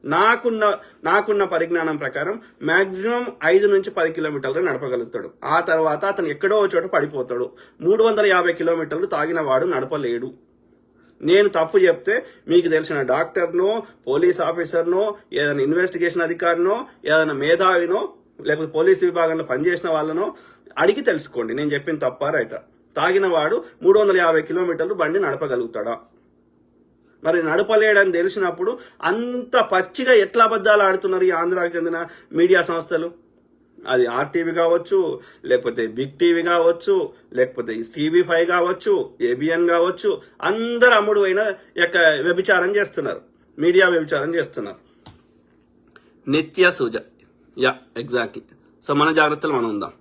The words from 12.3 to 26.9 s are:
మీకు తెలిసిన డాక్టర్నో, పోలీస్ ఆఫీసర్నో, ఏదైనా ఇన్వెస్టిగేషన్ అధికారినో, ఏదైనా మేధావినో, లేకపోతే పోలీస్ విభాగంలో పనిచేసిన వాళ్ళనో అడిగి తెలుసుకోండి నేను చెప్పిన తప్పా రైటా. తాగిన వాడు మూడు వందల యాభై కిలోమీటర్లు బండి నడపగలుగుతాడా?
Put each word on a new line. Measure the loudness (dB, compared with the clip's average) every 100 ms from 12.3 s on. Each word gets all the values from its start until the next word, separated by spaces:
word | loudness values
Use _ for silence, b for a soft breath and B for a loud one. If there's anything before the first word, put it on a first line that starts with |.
| B 2
మీకు | 2 4
తెలిసిన | 0 0 -4
డాక్టర్నో, | 0 0 0 -2 -2 0 0 -2 B B -4
పోలీస్ | 2 2 2
ఆఫీసర్నో, | -2 -2 -2 -2 0 0 -2 -6 _
ఏదైనా | -4 -2 0
ఇన్వెస్టిగేషన్ | 0 0 -2 -2 -4 -2
అధికారినో, | -4 -2 -2 0 0 -2 -6 B
ఏదైనా | 0 2 2
మేధావినో, | -2 0 2 4 2 0 -2 -4 -12 _ -10
లేకపోతే | -4 -4 -2
పోలీస్ | 2 2 4
విభాగంలో | 2 0 -2 -2
పనిచేసిన | -4 -2 -2 -2 -2
వాళ్ళనో | -2 -2 -4 -6 B B B -14 0
అడిగి | 0 2
తెలుసుకోండి | -2 -2 -6 -8 -6
నేను | -4 -4
చెప్పిన | -4 -4 -4
తప్పా | -4 -4 -4
రైటా. | -2 -4 -10 _ _ _ -2
తాగిన | 0 2 0
వాడు | 0 0 -4 B B
మూడు | 4 4
వందల | 4 4
యాభై | 4 2
కిలోమీటర్లు | 0 -4 -2 -2 -4
బండి | -2 -2 0
నడపగలుగుతాడా? | -2 -4 -4 -4 -4 -6 -6 -8 -12 _ _ _ _ _ _ _ _